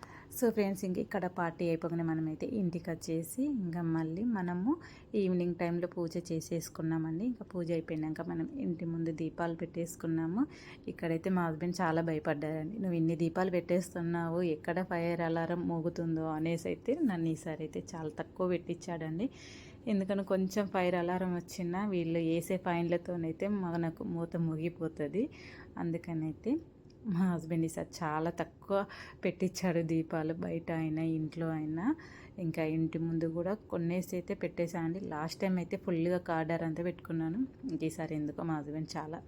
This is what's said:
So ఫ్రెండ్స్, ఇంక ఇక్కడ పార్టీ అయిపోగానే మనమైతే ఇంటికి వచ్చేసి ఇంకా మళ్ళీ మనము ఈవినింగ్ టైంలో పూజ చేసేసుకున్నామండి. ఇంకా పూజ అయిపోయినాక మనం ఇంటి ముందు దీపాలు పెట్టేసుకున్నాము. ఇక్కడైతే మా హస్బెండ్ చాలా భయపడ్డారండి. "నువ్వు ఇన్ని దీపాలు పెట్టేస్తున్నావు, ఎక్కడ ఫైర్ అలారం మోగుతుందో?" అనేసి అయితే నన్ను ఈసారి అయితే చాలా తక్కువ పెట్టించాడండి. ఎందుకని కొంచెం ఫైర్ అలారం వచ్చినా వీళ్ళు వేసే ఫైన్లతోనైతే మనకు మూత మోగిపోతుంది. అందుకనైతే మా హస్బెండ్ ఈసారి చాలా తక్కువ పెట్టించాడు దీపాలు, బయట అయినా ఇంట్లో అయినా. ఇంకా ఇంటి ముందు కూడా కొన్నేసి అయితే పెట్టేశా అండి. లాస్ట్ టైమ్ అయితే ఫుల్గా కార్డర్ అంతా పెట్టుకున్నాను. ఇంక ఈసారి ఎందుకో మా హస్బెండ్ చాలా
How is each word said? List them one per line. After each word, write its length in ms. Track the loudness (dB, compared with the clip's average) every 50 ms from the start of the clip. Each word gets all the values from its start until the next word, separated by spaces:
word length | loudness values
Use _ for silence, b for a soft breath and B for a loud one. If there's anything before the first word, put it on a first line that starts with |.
| B B B B B B
So 140 | -2 2 2 4
ఫ్రెండ్స్, 320 | 4 4 2 2 2 0 0
ఇంక 140 | 0 0 0
ఇక్కడ 280 | 0 0 0 0 0 0
పార్టీ 340 | 0 0 0 0 0 0 2 2
అయిపోగానే 360 | 2 2 2 0 0 2 2
మనమైతే 420 | 2 2 2 0 -2 -2 -2 -4 -2
ఇంటికి 360 | 0 2 2 2 0 -2 -4 -4
వచ్చేసి 520 | -4 -4 -2 0 0 0 0 -2 -2 0 0 0 2
ఇంకా 280 | 0 0 0 0 0 2
మళ్ళీ 380 | 2 2 2 2 0 -2 0 0
మనము 460 | 2 2 2 2 0 0 2 2 2 2 0 B B B B B B 0
ఈవినింగ్ 400 | 2 4 4 4 4 4 2 2
టైంలో 320 | 2 2 2 2 2 0 -2
పూజ 260 | -2 -2 -4 -2 -2 -4
చేసేసుకున్నామండి. 1040 | -2 0 -2 -2 -2 -2 -2 -2 -4 -4 -6 -2 0 2 2 2 2 0 0 0 0
ఇంకా 180 | 0 -2 -2 -6
పూజ 220 | -6 -4 -2 0 2
అయిపోయినాక 500 | 2 0 0 -2 -2 -2 0 -2 -2 -2
మనం 260 | -2 -2 0 -2 -2 -2 -2 -2
ఇంటి 260 | 0 0 0 0 -2
ముందు 260 | -2 0 0 0 0
దీపాలు 440 | 0 0 -2 -4 0 0 0 0 0
పెట్టేసుకున్నాము. 880 | -2 -4 -4 -2 -4 -4 -4 -4 -4 -2 0 2 2 2 2 2 2 2 0 B B B B B B B -10
ఇక్కడైతే 420 | -6 -4 0 0 0 2 2 2
మా 140 | 4 4 4
హస్బెండ్ 340 | 2 0 0 0 -2 2 2
చాలా 240 | 4 4 4 4
భయపడ్డారండి. 720 | 2 2 0 0 2 0 0 2 0 -2 -2 -2 -2 -4 -4 -2
"నువ్వు 200 | 0 0 2 4
ఇన్ని 200 | 4 4 4 4
దీపాలు 360 | 2 2 2 2 2 4 2
పెట్టేస్తున్నావు, 840 | 0 2 4 2 2 2 0 -4 -2 0 0 0 0 0 0 2 2 2 2
ఎక్కడ 300 | 0 0 0 0 0 0 0
ఫైర్ 400 | 0 0 0 2 2 2 2 2
అలారం 380 | 2 2 2 2 0 0 0 0 0
మోగుతుందో?" 580 | 0 2 0 0 0 0 0 2 2 2 2 0
అనేసి 360 | 0 0 0 0 0 0 0 -2
అయితే 260 | -4 -2 0 -2 0 2
నన్ను 280 | 4 2 2 2 2 2
ఈసారి 340 | 0 0 -2 -6 -6 -4 -6
అయితే 180 | -6 -6 -6 -8
చాలా 260 | -6 -8 -6 -6 -6 -4
తక్కువ 340 | -6 -8 -8 -2 0 2 2
పెట్టించాడండి. 800 | 2 0 0 -4 -8 -6 -4 -6 -4 -4 -2 -2 -2 -2 -2 -2 B B B B B B B B B B -2 0
ఎందుకని 380 | 2 2 2 2 0 0 2
కొంచెం 400 | 2 4 4 4 2 2 0 0 2
ఫైర్ 280 | 2 4 4 4 4
అలారం 360 | 4 2 2 2 2 2 0 0
వచ్చినా 480 | -2 -2 -6 -6 -4 -2 0 0 0 0 2
వీళ్ళు 340 | 2 2 2 2 2 2 4
వేసే 340 | 4 4 2 2 0 -2 0
ఫైన్లతోనైతే 920 | 2 0 2 2 4 2 2 2 0 -2 -2 -2 -2 -2 -2 -2 0 0 0
మనకు 480 | 0 0 0 2 2 0 0 -2 -2 -4
మూత 300 | -4 -2 -2 -2 -2 0 2
మోగిపోతుంది. 880 | 2 2 2 0 -2 -2 -2 -2 -4 -4 -2 -2 -2 0 2 0 0 0 B B B B B B B B -8 -4
అందుకనైతే 760 | -2 -2 -2 -2 -4 -2 -2 -2 -2 -2 -4 -4 -2 0 0 0 -2 -6 -20 -20 -20 -20 -20 -10 -4
మా 180 | 0 2 4 4
హస్బెండ్ 420 | 4 4 0 0 0 2 2 2
ఈసారి 260 | 2 0 -4 -6 -6 -6
చాలా 360 | -4 -2 0 0 2 0 0
తక్కువ 440 | 0 -2 -4 -6 -6 -16 -4 0 2 2 2 0 B B B B B B
పెట్టించాడు 600 | -2 -2 0 2 -2 -2 0 0 0 2 4 4 2
దీపాలు, 500 | 4 2 2 2 2 0 0 0 0 -2
బయట 340 | -2 -2 -2 -2 -2 -2 -2
అయినా 320 | -2 0 0 0 0 0 2 2
ఇంట్లో 360 | 2 0 -2 -2 -2 -2 -2 -2
అయినా. 340 | 0 -2 -2 -2 -2 0 2 0 0 B B B B B B B B -4
ఇంకా 260 | -4 -2 0 0 0
ఇంటి 320 | 2 2 2 2 2 2 0
ముందు 260 | 0 2 2 2 2 2
కూడా 240 | 0 0 0 0 -2 -4 -4
కొన్నేసి 500 | -4 -2 0 2 2 2 0 0 -2 -4
అయితే 180 | -4 -2 -4 -4
పెట్టేశా 440 | -2 -2 -4 0 0 0 0 0 0
అండి. 180 | 0 0 -2 -2 -4
లాస్ట్ 340 | -4 -2 -2 -2 -4 -2 0
టైమ్ 180 | 0 2 2 2
అయితే 180 | 2 0 -4 -4
ఫుల్గా 420 | 0 0 2 2 4 2 2 0
కార్డర్ 440 | 0 0 0 0 2 2 0 0 0
అంతా 200 | 0 -2 0 -2
పెట్టుకున్నాను. 560 | -2 -2 -4 -6 -4 -2 0 0 0 0 0 -2 -2 -4 -10 -6
ఇంక 180 | -4 -4 0 -2
ఈసారి 300 | -2 -2 -2 -4 -4 -2
ఎందుకో 280 | -2 -2 -2 -2 -2 -2
మా 120 | 0 0
హస్బెండ్ 360 | 0 -2 -4 -4 -4 -4 -4
చాలా 280 | -4 -6 -6 -6 -8 -10 -10